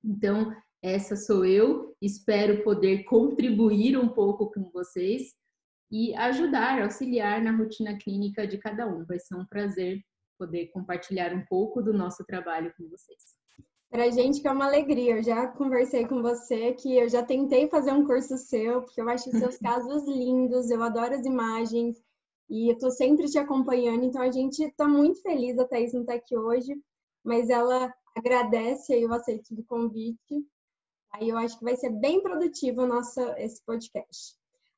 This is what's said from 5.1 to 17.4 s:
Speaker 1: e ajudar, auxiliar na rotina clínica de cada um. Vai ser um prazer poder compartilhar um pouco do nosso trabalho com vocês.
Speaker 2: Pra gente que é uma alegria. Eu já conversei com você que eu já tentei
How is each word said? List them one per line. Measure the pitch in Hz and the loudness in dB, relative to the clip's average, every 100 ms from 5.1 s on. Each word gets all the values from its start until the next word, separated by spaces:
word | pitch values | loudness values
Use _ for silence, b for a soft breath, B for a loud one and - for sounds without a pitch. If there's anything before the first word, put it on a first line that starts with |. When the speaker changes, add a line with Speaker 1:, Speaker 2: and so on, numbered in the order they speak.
| 247 262 _ _ _ _ _ _ | -2 -6 _ _ _ _ _ _
Speaker 1:
e | 220 233 | -4 -4
ajudar, | - 240 262 330 269 240 262 | 0 0 0 0 2 2 0
auxiliar | 208 - 254 240 208 214 | -2 -4 -2 0 0 0
na | 226 226 | 0 0
rotina | 220 - 214 208 | -2 -4 -6 -6
clínica | - 196 202 202 208 | -6 -4 -4 -4 -6
de | 196 | -6
cada | 214 208 233 | -8 -6 -6
um. | 170 | -8
Vai | 165 180 | -8 -10
ser | - | -10
um | 180 190 | -12 -10
prazer | 202 202 190 180 196 - _ _ _ | -6 -6 -4 -4 -6 -12 _ _ _
poder | 175 170 170 | -8 -8 -8
compartilhar | 185 180 175 - 190 175 | -10 -8 -8 -6 -4 -4
um | 180 - | -4 -4
pouco | 185 208 247 | -2 -2 -2
do | 208 | 0
nosso | 208 185 - | 0 -2 -6
trabalho | 196 185 170 160 165 - | -10 -10 -6 -6 -6 -10
com | 165 | -20
vocês. | 175 _ - _ _ _ - - _ _ | -20 _ -20 _ _ _ -20 -20 _ _
Speaker 2:
Pra | 233 240 | 0 2
gente | 240 254 285 | 4 2 2
que | 285 | 0
é | |
uma | 269 277 | 0 4
alegria. | 285 277 247 240 220 | 2 4 2 2 2
Eu | |
já | 226 226 254 | 2 0 -2
conversei | - 269 254 254 254 233 | -2 0 2 2 0 0
com | 254 | 0
você | 233 240 - 226 233 | 0 -2 -2 -2 0
que | 254 269 254 | -2 2 4
eu | 233 | 4
já | 240 | 2
tentei | 233 262 | 2 0